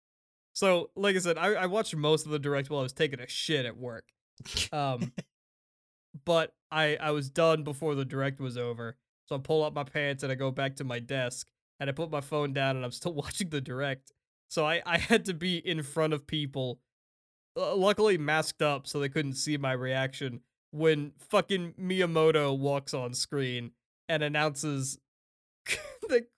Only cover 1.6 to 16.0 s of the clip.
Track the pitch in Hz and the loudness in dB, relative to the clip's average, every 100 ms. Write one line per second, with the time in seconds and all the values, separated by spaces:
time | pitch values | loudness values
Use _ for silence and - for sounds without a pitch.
1.6 | 185 214 214 160 147 156 156 151 143 139 | 2 0 -2 0 2 2 0 -4 -2 -2
2.6 | 139 147 131 - 156 123 123 - - 147 | -2 -4 -4 0 -2 -2 -8 -6 -2 0
3.6 | 120 120 123 113 - _ _ - - - | -2 -6 -10 -12 -16 _ _ -20 -8 -4
4.6 | - 151 139 123 120 - - _ _ _ | -2 -2 0 0 -4 -6 -14 _ _ _
5.6 | _ _ _ _ _ 143 - 165 160 _ | _ _ _ _ _ -12 2 2 2 _
6.6 | - 156 151 147 151 151 139 151 165 156 | -6 0 2 2 0 0 -2 4 6 6
7.6 | 151 139 160 143 135 135 135 139 131 120 | 0 -4 -2 0 -2 -2 -2 -2 -6 -4
8.6 | 120 117 117 - _ _ - 139 135 156 | -6 -6 -8 -12 _ _ -8 -8 0 2
9.6 | 151 147 139 156 143 139 139 131 135 131 | 2 -2 -4 -2 -2 -2 -4 -2 -2 0
10.6 | 135 135 135 120 120 135 123 - - _ | -2 -2 -6 -6 -4 -2 -2 -4 -14 _
11.6 | _ - 139 135 165 151 135 151 143 139 | _ -8 -6 -4 -2 -4 -2 -2 0 0
12.6 | 135 131 123 - 175 151 - - 180 147 | 0 0 -4 -6 -6 -4 -6 -4 -2 -4
13.6 | 135 127 139 135 _ _ _ _ - - | -4 -4 -4 -4 _ _ _ _ -8 0
14.6 | 151 170 - 170 - 226 175 165 180 175 | 0 0 0 0 4 4 4 -2 -2 -2
15.6 | 180 160 139 - | -2 -4 -2 0